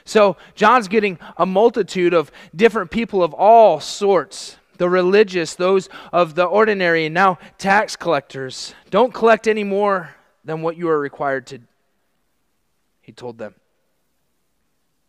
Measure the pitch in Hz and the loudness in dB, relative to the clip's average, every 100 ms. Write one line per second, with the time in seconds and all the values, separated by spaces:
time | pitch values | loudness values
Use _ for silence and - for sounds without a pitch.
0 | - 220 202 - - - 208 254 190 220 | -4 2 2 0 -14 0 2 2 2 -2
1 | 202 170 - - 190 190 233 220 180 190 | -2 -8 -14 -4 -2 2 2 0 -4 -2
2 | 175 170 147 - - 156 226 214 175 220 | 0 0 -2 -12 -16 0 0 0 -6 -6
3 | 233 196 170 - 196 233 208 160 - - | -4 -2 -2 0 6 8 6 4 -6 -4
4 | 202 180 135 - - - _ - 180 180 | 0 0 0 -14 -20 -20 _ -6 0 0
5 | 180 202 202 180 160 - 180 196 - - | 2 2 2 0 -6 -4 0 0 -2 -18
6 | - 175 170 151 180 202 220 196 175 165 | -4 -2 -2 0 0 2 2 0 0 0
7 | 156 170 196 175 - - 196 202 214 - | -2 0 0 0 -12 -8 0 0 0 -6
8 | 170 147 - 135 131 - - - - 196 | -2 -2 -4 -14 -12 -12 -16 -18 -4 0
9 | 247 - 226 220 226 214 202 196 202 190 | 0 0 0 2 0 -2 -2 -2 0 -2
10 | 156 - _ _ 151 160 165 165 170 151 | -6 -20 _ _ -12 -6 -6 -6 -2 -2
11 | 139 - 143 135 127 131 117 _ _ _ | -4 -6 -4 -4 -8 -20 _ _ _ _
12 | _ _ _ _ _ _ _ _ _ _ | _ _ _ _ _ _ _ _ _ _
13 | - 117 123 117 104 92 _ _ _ _ | -20 -18 -18 -14 -16 _ _ _ _ _
14 | _ _ _ _ _ _ _ _ _ _ | _ _ _ _ _ _ _ _ _ _